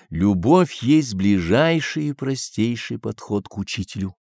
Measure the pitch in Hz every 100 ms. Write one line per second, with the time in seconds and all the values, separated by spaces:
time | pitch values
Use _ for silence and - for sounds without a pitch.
0 | - 85 101 95 101 180 170 - 117 156
1 | 131 95 98 98 85 113 165 165 - 156
2 | 147 139 135 131 - - 113 117 - 113
3 | 110 107 - 104 - 104 95 - 95 -
4 | 95 -